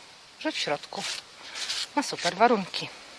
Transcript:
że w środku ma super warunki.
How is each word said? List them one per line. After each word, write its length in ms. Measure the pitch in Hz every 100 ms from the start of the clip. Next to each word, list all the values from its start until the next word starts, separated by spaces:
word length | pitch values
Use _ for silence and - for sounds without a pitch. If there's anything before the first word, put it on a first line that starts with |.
| - - - -
że 120 | 311
w 60 | -
środku 460 | - 143 - - - - - - - - - - - 294
ma 80 |
super 320 | - 156 170 180
warunki. 540 | 233 220 175 - 156 - -